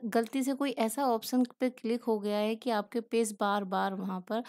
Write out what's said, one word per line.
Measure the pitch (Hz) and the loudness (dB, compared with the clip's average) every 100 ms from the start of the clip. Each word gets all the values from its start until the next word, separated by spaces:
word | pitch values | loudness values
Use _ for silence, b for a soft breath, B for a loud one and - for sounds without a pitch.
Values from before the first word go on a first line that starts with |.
गलती | 226 226 226 269 | 0 0 2 0
से | 262 | 0
कोई | 269 285 | 0 -2
ऐसा | - 226 269 277 | 0 -2 0 0
ऑप्शन | 226 - 254 247 - | 0 2 0 0 0
पे | 254 | -2
क्लिक | 254 220 240 | -2 -2 -2
हो | 240 214 | 0 0
गया | 208 208 | 0 0
है | 214 226 | 0 -2
कि | 247 | 0
आपके | 220 208 233 | -2 0 -6
पेज | 226 233 220 208 | 0 0 0 2
बार-बार | 202 202 190 190 196 | 2 2 0 0 0
वहाँ | 190 196 185 | -2 -4 -6
पर | 180 220 | -4 -4